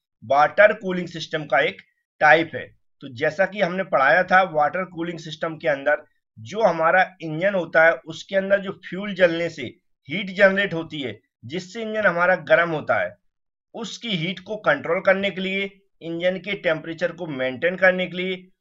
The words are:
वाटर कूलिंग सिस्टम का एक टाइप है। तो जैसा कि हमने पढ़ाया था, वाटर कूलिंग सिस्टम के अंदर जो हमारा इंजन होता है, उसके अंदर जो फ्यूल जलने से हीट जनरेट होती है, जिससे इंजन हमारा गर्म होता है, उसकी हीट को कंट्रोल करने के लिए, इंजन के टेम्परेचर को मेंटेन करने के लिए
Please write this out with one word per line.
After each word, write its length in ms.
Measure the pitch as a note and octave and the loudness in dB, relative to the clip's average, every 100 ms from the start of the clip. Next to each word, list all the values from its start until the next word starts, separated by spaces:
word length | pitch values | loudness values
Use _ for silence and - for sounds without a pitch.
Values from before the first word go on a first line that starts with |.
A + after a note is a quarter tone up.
| _ _ | _ _
वाटर 480 | A2 C#3 D3+ - G#3+ | -2 2 4 6 6
कूलिंग 360 | A3 F#3+ F3+ E3 | 4 -4 -6 -6
सिस्टम 360 | D#3+ D#3+ D#3+ | -10 -8 -6
का 160 | D3 D3+ | 0 2
एक 220 | E3 - _ _ _ _ | 2 -2 _ _ _ _
टाइप 300 | D3+ D#3+ D#3+ | 6 6 4
है। 120 | A#2 E2 _ _ _ | -6 -14 _ _ _
तो 80 | C#3+ | -16
जैसा 380 | A#2+ D#3 D3+ F#3 | -4 -2 0 -2
कि 140 | G3+ | 0
हमने 240 | F3 F#3 | -2 -2
पढ़ाया 380 | F3+ D3+ C3+ E3+ | -2 2 4 4
था, 200 | F3+ F#3 | 4 4
वाटर 420 | F#3 D#3 D3 F3 | 4 2 0 -2
कूलिंग 340 | F#3 E3 E3+ E3 | -6 -8 -8 -8
सिस्टम 380 | D#3 D3+ E3 D#3+ | -12 -8 -8 -4
के 120 | D#3+ | -2
अंदर 360 | C#3 C#3 D3+ - _ _ - | 0 0 -2 -2 _ _ -20
जो 240 | A2 G#3 | -12 0
हमारा 540 | G#3+ E3 E3 F3+ F3+ - | 2 2 2 4 2 -2
इंजन 340 | D#3+ D#3 F#3+ | -10 -4 -2
होता 300 | G3 D#3+ E3+ | 0 0 4
है, 80 | D#3+ | 4
उसके 440 | - D3+ D#3 - G3 | 4 -4 -16 -4 -2
अंदर 240 | G3 G3 | 2 0
जो 120 | F#3+ | 0
फ्यूल 420 | F#3 - F3+ G3+ | -10 -12 -10 -8
जलने 340 | F3+ F3+ E3 E3+ | 2 2 2 -4
से 340 | D#3 A#2+ - _ _ - | -6 -10 -12 _ _ -10
हीट 200 | F#3+ G3 | -8 -6
जनरेट 440 | F#3 G3 F#3+ G3 | 4 4 4 -2
होती 260 | E3 D#3+ D#3 | -4 -6 -8
है, 200 | B2 G2+ _ _ | -8 -10 _ _
जिससे 380 | A2+ E3+ F#3 A#3 | -10 -10 -8 -10
इंजन 240 | A3 G#3+ G3+ | -6 0 0
हमारा 300 | E3+ F3+ F3+ | 2 2 2
गर्म 340 | C#3+ D#3+ E3+ | 4 2 4
होता 300 | D3+ A2+ A2 | -2 -2 -2
है, 160 | F2+ - _ _ _ _ _ | -2 -8 _ _ _ _ _
उसकी 340 | G#3 A#3 - A#3 | -12 -12 -10 -6
हीट 320 | F3+ E3+ F#3+ | -4 -4 -8
को 160 | - G#3+ | -10 -4
कंट्रोल 440 | E3 C#3+ D#3 F3+ | 0 0 0 0
करने 300 | F#3 F#3+ G3 | 2 2 0
के 100 | F3 | -4
लिए, 400 | F#3+ G3 G3 - _ _ | -6 -4 -6 -10 _ _
इंजन 360 | E3 E3+ F3+ F#3 | -10 -4 -2 -2
के 140 | F#3 | -4
टेम्परेचर 600 | G3 F3 D#3 E3 D#3+ F3 | -4 -2 -2 -4 -6 -6
को 140 | E3 F3 | -4 -8
मेंटेन 500 | C3+ C3 B2+ E3+ F3+ | -4 -4 -2 -2 2
करने 300 | F#3 F#3 F3+ | 2 2 -2
के 100 | F3+ | -4
लिए 320 | F#3 F#3 F#3 _ | -6 -6 -12 _